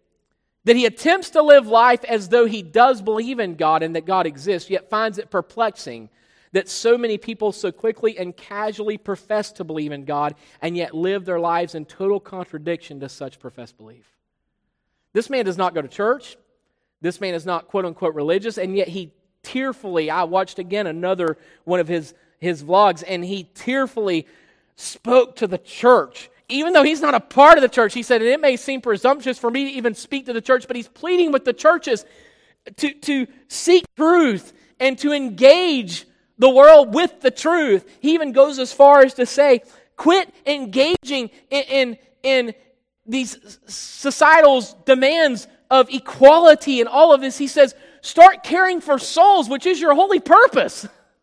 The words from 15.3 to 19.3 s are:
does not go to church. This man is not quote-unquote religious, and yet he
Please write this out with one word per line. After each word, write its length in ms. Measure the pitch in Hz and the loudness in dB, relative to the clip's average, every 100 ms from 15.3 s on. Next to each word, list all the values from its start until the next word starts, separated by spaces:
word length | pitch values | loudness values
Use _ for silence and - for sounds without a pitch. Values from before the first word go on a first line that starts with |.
| 269 196 | -6 -6
does 120 | 175 | -4
not 160 | 185 | -4
go 80 | 170 | -6
to 60 | 139 | -10
church. 480 | - 208 269 - - _ _ _ _ _ _ | -6 -4 -4 -8 -20 _ _ _ _ _ _
This 200 | 165 175 | -10 -8
man 140 | 190 | -10
is 100 | 170 | -8
not 220 | 165 170 - | -8 -8 -6
quote-unquote 480 | 202 170 160 175 | -8 -8 -6 -8
religious, 420 | 156 147 185 220 214 | -6 -4 -4 -4 -8
and 200 | 185 196 | -6 -6
yet 100 | 180 | -6
he 240 | 175 170 _ _ | -8 -14 _ _